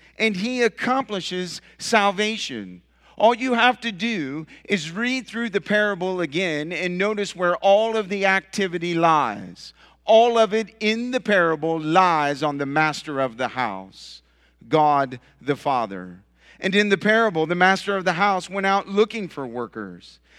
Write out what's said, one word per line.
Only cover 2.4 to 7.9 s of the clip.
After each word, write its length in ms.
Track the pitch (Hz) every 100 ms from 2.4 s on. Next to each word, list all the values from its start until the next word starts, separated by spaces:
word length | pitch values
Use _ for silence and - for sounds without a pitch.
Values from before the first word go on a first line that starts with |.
| - 123 95 90 _ _ _ -
All 180 | 220
you 180 | 240 262
have 300 | 240 233 247
to 100 | 233
do 540 | 185 226 214 139 143 160 -
is 280 | - 196 156
read 340 | 170 240 262 226
through 240 | 226 233
the 100 | 185
parable 600 | - 208 208 190 185 185
again 500 | 165 147 185 151 151
and 240 | 175 180 180
notice 400 | 202 208 196 -
where 180 | 180 175
all 380 | 196 196 226